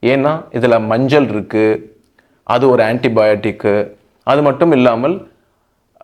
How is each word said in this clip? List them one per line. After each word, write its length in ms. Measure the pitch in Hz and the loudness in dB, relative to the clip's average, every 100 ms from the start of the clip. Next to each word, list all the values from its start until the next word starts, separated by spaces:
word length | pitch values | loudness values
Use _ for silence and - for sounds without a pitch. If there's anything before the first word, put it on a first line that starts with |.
ஏன்னா 300 | 120 135 139 160 - | -2 0 -2 -4 -8
இதுல 340 | 120 120 113 110 | -4 0 0 0
மஞ்சள் 420 | 113 131 147 123 | -2 2 2 0
இருக்கு, 360 | 104 98 107 110 107 - _ _ _ _ _ | -4 -4 0 0 -2 -8 _ _ _ _ _
அது 260 | - 123 135 | -4 0 2
ஒரு 140 | 123 | 2
ஆன்டிபயாட்டிக்கு. 880 | 110 123 123 110 107 104 107 101 110 104 - - _ _ | 2 0 -2 0 2 0 -4 -4 -2 -2 -4 -12 _ _
அது 180 | - 143 | -2 0
மட்டும் 300 | 147 135 170 | 0 0 2
இல்லாமல், 600 | 135 123 113 139 190 - _ _ _ _ _ _ _ | 4 2 2 -2 -4 -10 _ _ _ _ _ _ _